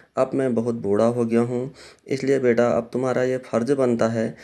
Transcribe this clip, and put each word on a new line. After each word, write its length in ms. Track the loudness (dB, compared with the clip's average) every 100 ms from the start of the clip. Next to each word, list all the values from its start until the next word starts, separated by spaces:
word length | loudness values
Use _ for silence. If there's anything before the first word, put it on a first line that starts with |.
| _ -2
अब 140 | -2
मैं 220 | 0 0 0
बहुत 200 | -2 -4
बूढ़ा 300 | 0 2 2
हो 200 | 2 0
गया 140 | 0
हूँ, 340 | 0 -4 -6 -12 -20 -20 -8
इसलिए 320 | -4 0 2
बेटा, 300 | 2 4 2
अब 200 | 0 -2
तुम्हारा 300 | -4 -2 0
ये 140 | 0 -2
फ़र्ज़ 360 | -2 -2 0
बनता 340 | 0 2 2 0
है 280 | 0 -4 -6